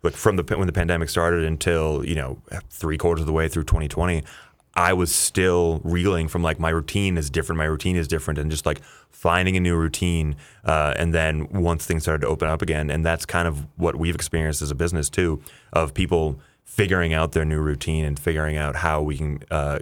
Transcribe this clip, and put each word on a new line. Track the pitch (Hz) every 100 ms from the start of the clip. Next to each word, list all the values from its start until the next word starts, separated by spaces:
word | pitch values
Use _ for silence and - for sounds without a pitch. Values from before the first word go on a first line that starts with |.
like, | -
from | - 110 95
the, | 78 107
when | 92
the |
pandemic | 87 85 85 80
started | - 85 87
until, | 80 80 - 82 78 73 67
you |
know, | 80 65 - - - -
three | - 80 78
quarters | 87 82
of | 80
the |
way | 80 80
through | 82
twenty | 76 82 76
twenty, | 80 87 82 - - - _ _
I | 85 87
was | 92 87
still | - - - 92 87 85 80
reeling | 80 87 95 87 80
from, | 87
like, | 82 80
my | 82
routine | 82 76 98 98 87
is | 73
different, | 73 78 82
my | 78
routine | 78 95 90
is | 76
different, | 82 78 76
and | 78
just, | 78
like, | - 73 - - _
finding | - 82 87 92 92
a |
new | 87 85
routine. | 80 - 90 85 78 73 - -
Uh, | - 78 73 -
and | 85
then | 80 78 78 76
once | 98 85 82
things | - 82
started | 78 78
to | -
open | 78 80
up | 80
again, | 80 78 76
and | 78
that's | 80 82 -
kind | 87 85
of | 71 71 -
what | 85 73
we've | 82
experienced | 82 - 82 80 76
as | 76
a |
business | 71 85 87 73
too, | - 87 76 - - -
of | 80 78
people | 71 92 85 80 69 - _
figuring | - - 101 92 82
out | 80 80
their | 82
new | 78 78
routine | 76 71 - 78 76
and | 73
figuring | - 78 78 76
out | 73 65
how | 82 78
we | 76 69
can, | 76 73 -
uh, | 78 73 71